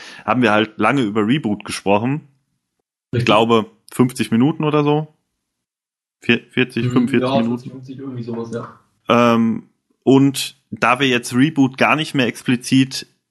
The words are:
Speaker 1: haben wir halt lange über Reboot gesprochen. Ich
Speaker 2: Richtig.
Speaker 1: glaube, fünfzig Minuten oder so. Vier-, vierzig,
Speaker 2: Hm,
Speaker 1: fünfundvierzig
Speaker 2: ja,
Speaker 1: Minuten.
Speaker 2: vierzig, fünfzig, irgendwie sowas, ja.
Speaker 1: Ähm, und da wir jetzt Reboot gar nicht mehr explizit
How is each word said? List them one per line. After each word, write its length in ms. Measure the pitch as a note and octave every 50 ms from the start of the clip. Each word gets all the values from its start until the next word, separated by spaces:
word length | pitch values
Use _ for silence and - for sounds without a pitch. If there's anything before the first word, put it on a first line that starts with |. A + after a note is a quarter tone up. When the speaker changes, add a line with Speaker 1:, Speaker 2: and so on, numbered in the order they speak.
| - - - - -
Speaker 1:
haben 160 | G#2 A2+ B2+ A#2+
wir 80 | G#2+
halt 260 | G#2+ G#2+ A2 - -
lange 240 | - G#2+ A2+ C#3 C#3
über 240 | A#2+ G2+ G#2+ A2+ G#2
Reboot 360 | A2 C#3 D#3+ - A2 G2+ - -
gesprochen. 600 | - - - - F#2+ G2+ G#2 A2+ C3 C#3+ D3+ - _ _ _ _ _ _ _ _ _ _ _ _ _ _ _ _ -
Ich 60 | -
Speaker 2:
Richtig. 80 | A#2 A#2+
Speaker 1:
glaube, 400 | A2+ G#2 G#2+ A2+ A#2 A#2 A2 G#2 - _ _ _ _
fünfzig 400 | - - B2+ B2 - - A2 -
Minuten 320 | A2+ A2+ B2+ D3+ D#3+ - D#3
oder 200 | D3+ D3 D3+ D3
so. 300 | D3 D3 D3+ D#3 - _ _ _ _ _ _ _ _ _ _ _ _ _ _ _ _ _ _ _ _ _ _
Vier-, 200 | - - A#2 A#2 - _
vierzig, 360 | - B2+ B2+ C3 - A#2 A#2+
Speaker 2:
Hm, 60 | B2
Speaker 1:
fünfundvierzig 380 | B2 B2+ A#2+ A#2 - A#2+ B2+ B2+
Speaker 2:
ja, 60 | C3+
Speaker 1:
Minuten. 120 | A#2+ A2+ A#2 B2 B2
Speaker 2:
vierzig, 120 | - -
fünfzig, 280 | - C3+ - - C3 C3+
irgendwie 240 | C3+ C3+ B2 A#2+ A2+
sowas, 280 | A#2 A2+ A2+ A#2 A#2
ja. 280 | A2+ A#2 - - - _ _ _ _ _ _ - A#2+ A#2 A#2+ A#2+ A#2
Speaker 1:
Ähm, 340 | A2+ A2+ A2+ A2 - - _ _ _ _ _ _ _ -
und 520 | B2 C3+ C3+ C#3 C#3 C3+ - - - - _ _ -
da 280 | A#2 - A#2+ A2+ B2+ B2+
wir 80 | C#3
jetzt 280 | C3 B2 A#2+ A#2+ - A#2+
Reboot 420 | B2 C#3 D#3+ D#3 C#3+ C3+ B2+ C3+
gar 180 | - B2+ A2 C3
nicht 180 | D3+ D3+ - -
mehr 120 | C#3 B2
explizit 800 | A2 - - - - B2+ A#2+ - - C3 C3 C3+ C3 - - - _ _ _ _ _